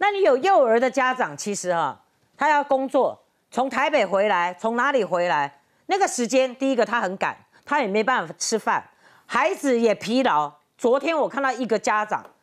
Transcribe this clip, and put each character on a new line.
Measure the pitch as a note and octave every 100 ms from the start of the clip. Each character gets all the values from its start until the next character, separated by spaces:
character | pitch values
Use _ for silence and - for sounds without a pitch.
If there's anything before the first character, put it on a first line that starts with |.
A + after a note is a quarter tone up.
那 | G4+
你 | G4+
有 | F#4 C4
幼 | F4+ F#4+
儿 | B3+ A3+
的 | B3+
家 | C4+ B3+
长， | B3+ F#3 C#3+
其 | -
实 | G3+ F3+
啊， | E3+ D3+ A#2 _ _ _ -
他 | D4
要 | D4
工 | C#4+ C4+ C4+
作， | C#4+ G3+ G#2+ _ _ _
从 | - C4
台 | B3+ D4
北 | D4 F#3+
回 | F#3+ G#3+
来， | F#3 F3
从 | F#3 A3 A#3
哪 | C4
里 | C#4
回 | F3+ F3 F3
来？ | D#3 C#3+ - _ _ -
那 | F#4
个 | F4+
时 | -
间， | A#3+ C4 C4
第 | B3 C4+
一 | B3
个 | G#3
他 | A#3+
很 | G3 F#3
赶， | E3 - _ _
他 | - D4
也 | A3+
没 | G#3
办 | G#3+ B3
法 | E3 -
吃 | - A3
饭， | A#3 F3+ - _ - _ -
孩 | A#3 D#4
子 | F#4+ C#4 A#3+
也 | A3+
疲 | G3+ E3+ B3
劳。 | B3+ D3+ D3 - _ _
昨 | A#3 B3+
天 | D#4+ D#4+
我 | G#3
看 | B3+
到 | C4+
一 | B3 A#3+
个 | G#3+
家 | B3 G#3+ G#3+
长 | F#3 - _